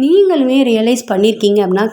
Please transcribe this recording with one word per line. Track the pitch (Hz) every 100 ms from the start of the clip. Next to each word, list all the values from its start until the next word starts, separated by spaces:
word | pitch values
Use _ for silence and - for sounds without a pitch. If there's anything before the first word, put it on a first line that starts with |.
நீங்களுமே | 269 381 381 320 254 269
ரியலைஸ் | 247 220 226 240 -
பண்ணியிருக்கீங்க | 196 214 220 208 208
அப்படின்னா | 190 185 214